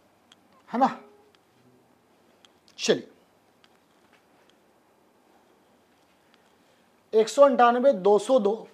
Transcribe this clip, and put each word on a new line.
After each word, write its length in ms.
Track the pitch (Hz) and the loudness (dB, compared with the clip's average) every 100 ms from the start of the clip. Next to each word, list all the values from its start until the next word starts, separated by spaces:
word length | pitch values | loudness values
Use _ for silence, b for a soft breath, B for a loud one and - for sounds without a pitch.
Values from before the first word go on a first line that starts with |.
| _ _ _ _ _ _ _ | _ _ _ _ _ _ _
है 100 | 233 | -4
ना? 180 | 262 - - _ _ _ _ _ _ _ _ _ _ _ _ _ _ _ _ - | -4 -4 -20 _ _ _ _ _ _ _ _ _ _ _ _ _ _ _ _ -8
चलिए, 280 | - 247 - _ _ _ _ _ _ _ _ _ _ _ _ _ _ _ _ _ _ _ _ _ _ _ _ _ _ _ _ _ _ _ _ _ _ _ _ _ _ _ _ | -4 -4 -6 _ _ _ _ _ _ _ _ _ _ _ _ _ _ _ _ _ _ _ _ _ _ _ _ _ _ _ _ _ _ _ _ _ _ _ _ _ _ _ _
एक 160 | 220 220 | -2 0
सौ 140 | - | 2
अंठानवे, 480 | 277 247 240 247 262 | 2 4 2 2 0
दो 240 | 208 185 208 | 0 0 0
सौ 200 | 202 262 | 0 -2
दो, 140 | 202 220 - | -2 -6 -12